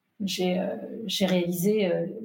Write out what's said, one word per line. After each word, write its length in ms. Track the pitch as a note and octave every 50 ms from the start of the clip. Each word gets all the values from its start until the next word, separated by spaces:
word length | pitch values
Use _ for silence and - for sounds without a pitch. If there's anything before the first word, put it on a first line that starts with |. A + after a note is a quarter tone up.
| _ _ _ -
J'ai, 380 | G3+ F#3 - - F#3 F#3 F3+ F#3
euh, 160 | F#3 - - - - - - - A3+
j'ai 180 | F#3+ - - G3
réalisé, 640 | F3+ F#3 F3+ F3 F3 F3+ F3+ E3+ G#3 G#3+ G#3+ G3+ F3
euh, 140 | E3+ E3+ E3+ - - -